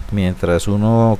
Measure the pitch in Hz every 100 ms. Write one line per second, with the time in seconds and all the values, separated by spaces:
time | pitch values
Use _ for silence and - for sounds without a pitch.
0 | - 101 92 90 87 87 - 101 107 113
1 | 113